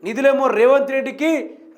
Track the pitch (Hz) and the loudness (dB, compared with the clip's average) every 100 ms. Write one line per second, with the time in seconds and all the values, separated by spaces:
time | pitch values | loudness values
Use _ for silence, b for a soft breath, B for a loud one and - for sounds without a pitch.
0 | 180 226 277 269 269 208 240 277 277 269 | -10 0 0 2 0 2 4 2 0 -4
1 | 262 - 302 311 320 - - | -6 -4 -2 -2 -4 -16 -20